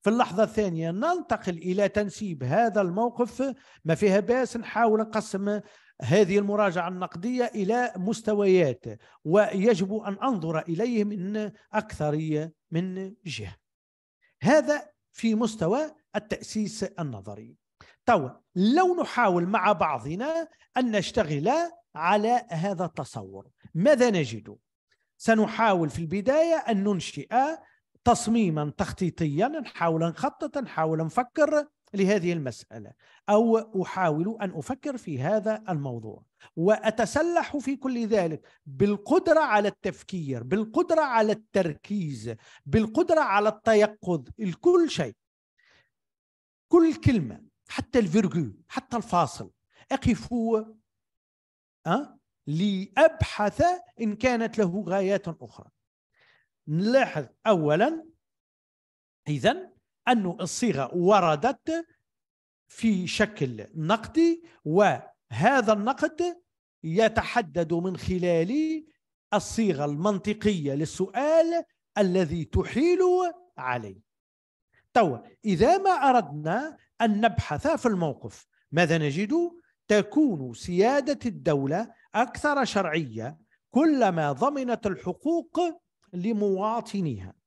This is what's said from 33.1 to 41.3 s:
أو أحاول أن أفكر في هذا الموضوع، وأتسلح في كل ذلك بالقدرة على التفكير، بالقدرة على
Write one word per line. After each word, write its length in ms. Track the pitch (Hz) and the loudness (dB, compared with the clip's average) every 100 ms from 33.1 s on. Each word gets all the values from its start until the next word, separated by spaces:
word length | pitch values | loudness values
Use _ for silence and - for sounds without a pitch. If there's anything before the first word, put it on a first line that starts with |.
| _ - | _ 2
أو 540 | 208 233 226 220 196 | 4 6 2 0 -4
أحاول 540 | 180 - 180 151 180 220 | -4 0 0 0 -2 -4
أن 80 | 202 | -8
أفكر 460 | 160 139 269 302 254 | -8 -10 -8 -8 -10
في 240 | - 127 | -8 -6
هذا 440 | 139 214 208 214 220 | -2 0 -2 -6 -4
الموضوع، 560 | 165 139 120 110 - _ _ - - | -6 -4 -8 -12 -16 _ _ -16 -2
وأتسلح 1000 | 170 214 220 220 226 285 330 339 262 294 | 2 2 0 -2 -2 0 0 0 -2 -6
في 200 | 254 277 | -6 -6
كل 300 | 262 240 220 | -4 -4 0
ذلك 400 | 214 170 156 _ _ - | 0 0 -4 _ _ -18
بالقدرة 760 | 135 202 202 - 330 359 311 | 0 0 0 2 2 6 4
على 280 | 294 214 202 | 6 4 2
التفكير، 720 | 196 202 - - 190 147 127 | -2 -6 -8 -10 -8 -6 -6
بالقدرة 600 | 120 190 220 220 349 320 | -2 -2 -2 -2 2 2
على 300 | 294 233 220 | 2 2 2